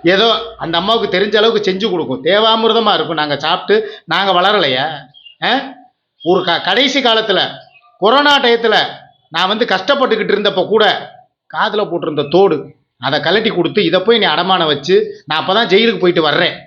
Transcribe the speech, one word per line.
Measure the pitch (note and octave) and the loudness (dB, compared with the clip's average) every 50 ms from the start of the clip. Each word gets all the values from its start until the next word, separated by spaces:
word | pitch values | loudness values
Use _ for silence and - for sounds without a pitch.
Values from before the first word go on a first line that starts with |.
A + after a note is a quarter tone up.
| - | 2
ஏதோ | E3 F#3 G3 A3 A#3 A3 - - - - - | 2 2 2 2 2 0 0 -4 -10 -12 -12
அந்த | C#3 D#3+ E3+ E3+ | -10 -6 -4 -4
அம்மாவுக்கு | F3 G3+ A3+ A#3 G3 G3+ G3 F#3 | -2 0 -2 0 0 -2 0 0
தெரிஞ்ச | G3+ G#3+ G#3+ G#3+ | -2 0 0 2
அளவுக்கு | G#3 A3+ A3+ G#3+ - F#3+ | 2 2 2 0 -2 -2
செஞ்சு | F#3 F#3+ G3 A3+ | -2 -2 -2 -4
கொடுக்கும். | F#3 E3+ D3+ A#2+ C3 B2+ - | -2 -2 -4 -4 -6 -4 -2
தேவாமிர்தமா | D#3+ F#3 G3+ A3 A3 A3 A3+ A3 A3+ A3 A#3 A3+ G#3+ F#3+ | 0 2 2 2 2 2 2 0 0 0 2 2 2 0
இருக்கும். | D#3+ D#3 D#3 E3 D#3 | 0 -2 -2 -2 -4
நாங்க | D3+ D3 C#3+ C#3 | -2 -2 -4 -4
சாப்பிட்டு | D3+ D#3 F3 F3+ - - G3 A3 G#3+ - - - _ | -2 -2 -4 -4 0 0 0 0 0 -4 -10 -16 _
நாங்க | - D#3 F3 G3 G3+ F#3 F3 | -4 -2 -2 0 0 2 2
வளரலையா? | F3+ G3 G#3+ G#3 E3+ C#3+ B2+ B2+ C#3 D#3 D#3+ C#3 A#2+ - _ - - - - _ D#3 | 2 2 2 2 0 0 0 -2 -2 -4 -6 -10 -16 -20 _ -20 -20 -20 -14 _ -2
ஆ? | F#3 A3+ C4+ C4 - - - - - _ _ _ _ _ _ - | -2 -2 -2 -4 -8 -16 -20 -20 -20 _ _ _ _ _ _ 0
ஒரு | D#3 F3+ F#3 E3+ | 0 0 0 2
க-, | - E3+ D#3 | 0 -2 -2
கடைசி | - F3 F#3+ A3+ C#4 C4+ C#4 C#4+ | 0 0 0 2 0 0 0 0
காலத்துல, | C4 A#3+ A3+ A3 G#3+ - G3 F3 D3 A#2+ - - - _ _ - _ _ _ _ | 0 2 2 2 0 0 0 0 0 -2 -6 -12 -20 _ _ -20 _ _ _ _
கொரோனா | - G#3 B3 C#4 C#4+ D4 D4 C#4 B3+ | 0 2 2 4 4 4 2 4 4
டயத்துல | A#3+ A#3 A#3 A#3 A3+ G#3+ F3+ C#3+ - D#3+ - - - _ _ _ _ | 2 2 2 2 2 2 2 0 -2 -6 -14 -20 -20 _ _ _ _
நான் | - E3 F3+ F#3 | -4 -2 -2 -2
வந்து | G#3 A3 B3 | 0 -2 -2
கஷ்டப்பட்டுக்கிட்டு | - G3+ F#3 F#3+ - C#4 - C4 A3+ A3 G3+ G3+ F3+ G3+ | -2 -2 -2 0 -2 0 0 2 0 0 -2 0 -2 -2
இருந்தப்ப | G#3 G#3 G3+ - F3+ F3+ - | 0 0 -2 0 0 -2 0
கூட, | G3 A3 G#3+ G3 E3 - - - - - - _ _ _ _ _ - | 2 2 2 2 2 0 -6 -12 -20 -20 -20 _ _ _ _ _ -6
காதுல | D#3 F#3 A3 G3 G#3 G#3 | -4 -4 -2 -2 -2 -4
போட்டிருந்த | E3 D#3+ - C#3+ D#3+ D3+ C#3+ C#3+ D3 | -2 -4 -4 -4 -4 -4 -4 -4 0
தோடு, | - F3 G3 G3 E3 C#3+ C3 C3+ - _ _ _ _ _ | 4 4 4 4 2 0 -4 -10 -18 _ _ _ _ _
அதை | B2 C3+ C#3 D3+ | -4 -2 -2 -2
கழட்டி | C#3 D#3+ F3+ G#3+ G#3+ - | 0 0 0 0 0 0
கொடுத்து, | E3+ F3 E3 E3 - G#3+ G3+ | -2 0 -2 0 0 0 0
"இதை | E3 E3+ F#3 | 2 0 0
போய் | F#3 A3 A#3 A#3 | 2 2 2 2
நீ | G3+ | 2
அடமானம் | F3 D3+ D3+ F3+ F#3+ F#3+ F3+ E3 | 0 0 0 0 0 0 0 2
வச்சு," | D#3 D3 A#2+ - D3 F#3 G#3 A3 G#3 - - _ | 0 -2 -2 -2 0 0 0 0 0 -8 -16 _
நான் | - D3+ D#3+ | -6 -4 -4
அப்பதான் | D#3 - F#3 G#3+ A#3 F#3+ | -2 0 0 0 2 2
ஜெயிலுக்கு | F3 G3 A3+ A3+ A3 F3 | 2 2 2 2 0 2
போயிட்டு | F3+ F3+ E3 E3+ | 0 2 2 2
வர்றேன். | D#3+ D3+ D3 D#3+ F3+ D#3+ - - - | 2 2 2 2 0 -2 -4 -6 -18